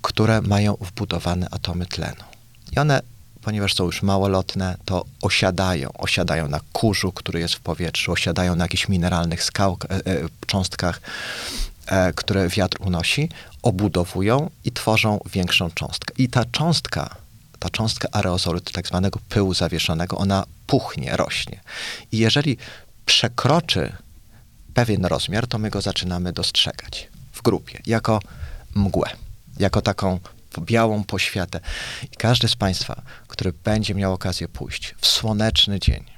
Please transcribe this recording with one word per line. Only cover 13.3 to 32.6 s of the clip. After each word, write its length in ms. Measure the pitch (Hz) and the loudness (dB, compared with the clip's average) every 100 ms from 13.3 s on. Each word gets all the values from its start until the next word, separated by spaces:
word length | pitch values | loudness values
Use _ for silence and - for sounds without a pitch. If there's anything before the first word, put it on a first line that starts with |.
| - - - - | -4 -18 -2 0
obudowują 840 | 92 101 87 87 95 98 131 160 - | 2 2 2 0 0 2 2 0 -4
i 80 | - | -6
tworzą 480 | 120 - 110 107 104 - | -2 2 4 4 0 0
większą 380 | 95 90 - 85 | 0 2 2 0
cząstkę. 440 | - 76 - - - | -4 -6 -6 -8 0
I 100 | 127 | 2
ta 160 | 123 | 2
cząstka, 720 | 117 - 160 156 - - 67 - - - - - | 0 0 2 2 0 -4 -4 -10 -20 -20 -20 -8
ta 120 | 85 | -6
cząstka 380 | - 113 - - | -2 -2 -2 -2
aerozolu, 480 | 104 92 90 87 87 | 0 2 2 0 -2
tak 260 | - 90 - | -2 -6 -2
zwanego 320 | 92 95 98 - | 0 0 -2 -2
pyłu 260 | 104 98 | 2 2
zawieszonego, 640 | 90 87 82 - 80 90 - | 2 0 0 0 0 -2 0
ona 260 | 98 98 - - - | 2 2 0 -10 2
puchnie, 500 | 139 - - 127 - | 2 2 -6 -2 0
rośnie. 440 | - - - - - - - - - | 0 -2 -6 -10 -14 -10 -10 -10 -4
I 60 | 110 | 2
jeżeli 380 | 110 123 147 120 - - - - - | 4 4 2 -2 -8 -18 -20 -10 0
przekroczy 840 | - 117 - 127 165 - 92 69 - - - - - - - - | 2 2 2 4 4 2 -2 -2 -6 -18 -20 -20 -20 -20 -20 -2
pewien 300 | - 117 98 | 2 4 2
rozmiar, 420 | 92 71 - 104 120 | 2 0 0 -2 0
to 120 | 107 | -2
my 120 | 107 | -2
go 100 | 101 | -2
zaczynamy 520 | 98 - 90 90 90 | -2 -2 -2 -2 -2
dostrzegać 760 | 87 - - - - - - - - - | -2 0 0 0 -4 -10 -12 -14 -18 -18
w 100 | - | 0
grupie, 400 | 120 90 - - - | 2 2 -4 -10 0
jako 340 | 113 - 107 - - - - - | 0 2 0 0 -12 -10 -10 -4
mgłę, 360 | 101 98 87 - - - - - - | 0 2 2 -2 -6 -14 -16 -16 0
jako 240 | 98 107 | 2 4
taką 380 | 101 98 98 92 - - - - | 2 0 0 -2 -6 -20 -14 -10
białą 440 | 87 113 113 107 | 0 4 4 2
poświatę. 560 | 101 98 - 101 87 82 - - - - - | -2 -2 -2 -2 -4 -4 -6 -8 -8 -10 -12
I 40 | - | 0
każdy 320 | 113 120 110 | 2 4 2
z 80 | |
państwa, 460 | - | 2